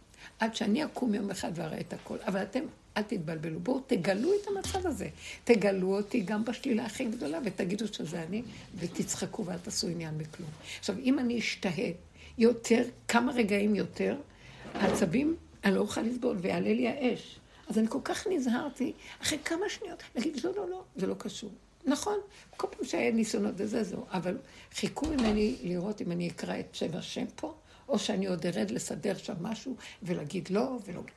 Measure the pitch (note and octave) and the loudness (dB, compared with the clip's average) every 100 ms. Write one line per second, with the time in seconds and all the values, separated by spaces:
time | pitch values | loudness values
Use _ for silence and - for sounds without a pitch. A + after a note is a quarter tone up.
0 | - - - - A3 A3 G#3+ A3+ B3+ - | -20 -20 -20 -2 0 2 2 2 2 0
1 | C4 G#3 G3 F#3+ - E3+ D#3+ - - - | 0 2 0 -2 -4 -4 -4 -4 -6 -8
2 | - - - F#3+ G3 B3+ D#4+ - - - | -8 -6 -2 -2 0 -2 -4 -8 -6 -4
3 | G#3+ G#3+ D#3 D#3+ E3 D#3+ F3+ C4 - A#3 | -2 -2 -2 -4 -4 -4 -2 -2 2 2
4 | E3+ G3 D4 G4+ G#4 G4 - G4 F#4 A3 | 4 2 4 2 2 -2 -2 0 0 -2
5 | - - - - - A#3 G3+ G3 F#3 G3 | -4 -8 -12 0 4 6 6 4 2 2
6 | G3+ B3 F3+ G#3+ A3+ A3+ C4+ A3+ A#3+ - | 0 0 0 0 -2 -2 0 0 0 -4
7 | B3 A#3+ C#4+ D#4+ A#3 F#3 F#3+ G3+ G#3+ - | -4 -2 -4 -2 -4 -2 -2 -2 -4 -6
8 | F3 E3+ E3 G#3 B3 - - F3+ E3+ - | -6 -6 -4 -6 -6 -12 -14 -8 -4 -2
9 | - - F#3 - F3+ F3 G#3+ - F#3 E3+ | -2 -2 -4 -4 -4 -6 -4 -2 -2 -2
10 | D#3+ D#3 D#3 - E3 - - - - G3 | -4 -6 -6 -10 -12 -12 -12 -6 -4 0
11 | B3+ C#4+ A#3+ A#3 - - G3 D3+ - E3+ | 2 4 4 0 0 0 -2 0 -2 -4
12 | - - - - A#3 A#3+ - A#3 A#3+ - | -10 -20 -10 6 8 8 6 6 4 -2
13 | - A#3 B3 B3 G#3 G3+ G#3 G3+ F3+ - | 2 4 6 4 4 4 4 4 2 0
14 | F#3+ C4 C#4+ - - - - - G3 - | 0 0 -6 -18 -20 -16 -8 2 4 4
15 | F3+ G3 D4+ E4+ - - G3+ F#3+ G3+ - | 4 4 4 0 -6 0 4 4 4 0
16 | A3+ B3 B3 G#3+ F#3 F3 G3 A3+ A#3+ G#3 | 0 0 0 2 2 2 4 4 2 2
17 | B3+ F#3+ - - - - - G#3 A3 C4+ | 0 0 -4 -16 -20 -14 -2 2 4 2
18 | - F#4 G#4+ F4+ B3+ A#3+ D4 - B3 - | -2 -2 0 2 2 2 0 -2 -4 -4
19 | - - - D4+ - E4 G4 - F#4 E4 | -12 -6 -2 -2 -2 -2 -2 -4 -8 -12
20 | - C4+ D4 D4 F4 G4 F4+ F#4 F#4+ - | -8 -4 -2 -2 -2 -2 -4 -8 -10 -4
21 | F#3+ G3 G#3+ - G#3 - - - E4 C#4+ | -2 -2 -6 -8 -10 -14 -20 -4 0 0
22 | G#4 G#4 - - - - F#4+ - - - | 0 -2 -4 -12 -16 -6 -6 -4 -2 2
23 | A#3+ A3+ A3 A3 G#3 F#3+ G#3 A3+ F#3+ - | 4 4 2 2 0 0 -2 0 0 -4
24 | - F#3 F3 F#3 - - - - G3+ - | -4 -2 -2 -4 -8 -20 -14 -4 -4 -2
25 | D4+ D4+ A3 G#3+ G#3+ C4 F3+ F3 F#3+ G#3 | 0 2 4 4 4 2 -2 -2 -2 -4
26 | - F3 E3+ E3 F3 G3 - - - D#3 | -2 -2 -2 -4 -4 -4 -6 -4 -4 -4
27 | - - B3+ - D#4 - - - - A3+ | -6 -6 -6 -6 -8 -8 -18 -16 0 0
28 | - G3+ F#3+ F3+ F3 F3 G#3 A#3+ - - | 2 2 0 0 0 0 0 -2 -4 -2
29 | G#3 F#3+ - E3+ F3 A3 C#4 A3+ - - | -2 -2 -4 -6 -4 -6 -6 -8 -10 -10
30 | E3 E3+ D3 F#3+ - F#3+ C4 B3+ F#3 - | -4 -4 -4 -6 0 0 2 -2 -6 -10
31 | - | -10